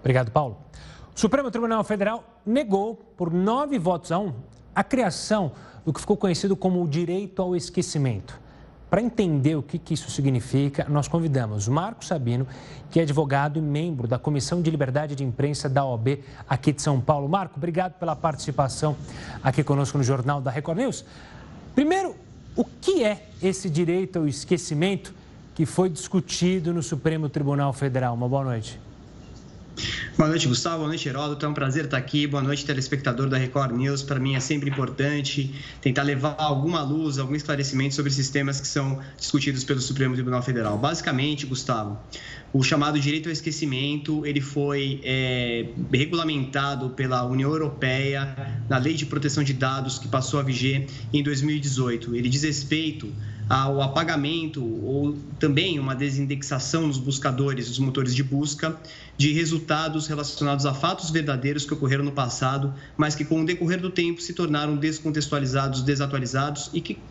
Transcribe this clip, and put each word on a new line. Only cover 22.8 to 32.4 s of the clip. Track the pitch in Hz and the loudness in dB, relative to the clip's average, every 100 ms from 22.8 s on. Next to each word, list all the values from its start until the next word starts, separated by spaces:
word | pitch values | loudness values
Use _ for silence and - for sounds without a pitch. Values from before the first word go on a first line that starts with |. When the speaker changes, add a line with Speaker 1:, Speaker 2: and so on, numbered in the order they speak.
| - 381 | 2 4
Speaker 1:
é | 214 202 - - | 2 0 -8 -2
esse | 185 190 190 | -2 0 -2
direito | 151 175 180 190 175 | 2 2 2 0 0
ao | 151 | 0
esquecimento | 131 - 196 - 147 180 190 - - - - - | -2 0 0 0 0 2 0 -6 -18 -20 -20 -18
que | - 156 | -2 0
foi | - 185 | 4 2
discutido | 151 - 190 - - 180 185 170 | 2 0 0 0 0 2 2 0
no | 170 | -2
Supremo | - 143 156 160 151 | -2 0 0 0 -2
Tribunal | 156 139 143 139 | 0 0 2 0
Federal? | 131 139 127 127 | 0 0 2 0
Uma | 120 123 | 0 0
boa | 135 | 0
noite. | 135 117 107 - - - - - - - - - - - - - - - | 0 -2 -6 -12 -18 -20 -20 -18 -18 -18 -18 -18 -16 -8 -6 -4 -6 2
Speaker 2:
Boa | 156 | 2
noite, | 160 - | 4 2
Gustavo. | 117 175 165 | 0 0 -2
Boa | 151 | -2
noite, | 165 147 | -4 -4
Heródoto. | 131 147 143 147 | -4 -4 -2 -2
É | |
um | |
prazer | 147 135 139 | -2 0 0
estar | 143 135 | 0 -2
aqui. | 123 147 143 | 0 0 2
Boa | 143 | 0